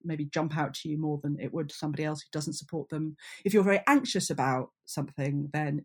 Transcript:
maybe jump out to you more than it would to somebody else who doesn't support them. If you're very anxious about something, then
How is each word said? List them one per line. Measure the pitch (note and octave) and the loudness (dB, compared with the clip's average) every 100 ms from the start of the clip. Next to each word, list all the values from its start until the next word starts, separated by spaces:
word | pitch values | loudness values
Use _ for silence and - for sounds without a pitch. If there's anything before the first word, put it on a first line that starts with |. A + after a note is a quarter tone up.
maybe | E3+ D#3 | -6 -4
jump | D3 E3 D#3+ D3+ | -2 0 0 0
out | C#3 | -2
to | - D#3+ | -4 -4
you | D3+ | -2
more | D3+ D3 | 0 -2
than | D3 C#3+ | -2 -2
it | C#3 | -2
would | E3 D3 | -4 -4
to | - | -4
somebody | D#3 D3 | -4 -2
else | D3+ D3 | -2 -4
who | - D#3 | -6 -6
doesn't | D3+ | -4
support | D3 - E3 C#3 | -6 -6 -8 -6
them. | D#3 D#3 D3+ - - | -4 -4 -8 -16 -4
If | G3 | 4
you're | G#3 | 6
very | G3 G3 C4+ | 6 6 6
anxious | C#4+ C4 F#3+ - | 4 4 0 0
about | C#3+ C3 B2+ B2 _ - | 2 2 2 -2 _ -10
something, | - C#3 D3 C#3 C#3+ D3 | -6 -6 -4 -2 -2 -2
then | D3+ D3+ C#3+ | -2 -2 2